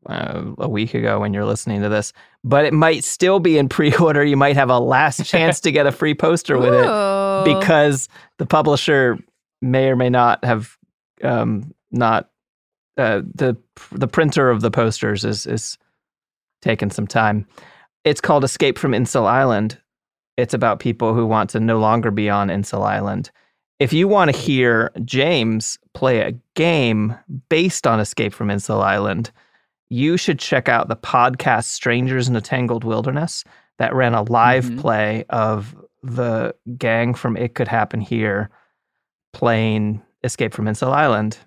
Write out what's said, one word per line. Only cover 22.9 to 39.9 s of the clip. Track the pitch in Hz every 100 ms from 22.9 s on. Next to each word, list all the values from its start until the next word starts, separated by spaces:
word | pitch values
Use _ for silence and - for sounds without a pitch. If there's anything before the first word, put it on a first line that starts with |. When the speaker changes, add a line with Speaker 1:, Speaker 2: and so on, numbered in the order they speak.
| 101 101 98 - _ _ _ _ _
Speaker 1:
If | 135
you | 156 190
want | 202 170
to | 131
hear | - 131 123 113 113 -
James | 117 127 139 165 113 110 110 - _
play | - 131 120
a | - 120 _
game | - 165 165 123 110 107 117 _ 135 _
based | 165 180 - -
on | 113
Escape | 104 - 107
from | - 104
Insel | 101 - 107
Island, | 98 98 101 92 113 _ _ _ _ _ _
you | 123 147 175
should | - 147
check | - 139 120
out | 120 -
the | 113
podcast | - 127 123 127 - 113
Strangers | 117 - - 120 127 131 123
in | 120
a |
Tangled | - 131 123 120
Wilderness | 113 110 113 135 165 - - _ _ _
that | 117
ran | 131 127
a | 117
live | 104 117 120 127 123
Speaker 3:
Mm-hmm. | 120
Speaker 1:
play | 135 110 107 110 -
of | 120 110 107 107 - - _
the | 131 120 120 113 117 - - 123
gang | 120 113 120
from | 120 123 110
It | 120
Could | - 113
Happen | 113 107 113
Here | 101 113 107 101 104 _ _ _ _ _ _ _ _
playing | - 120 113 110 107 107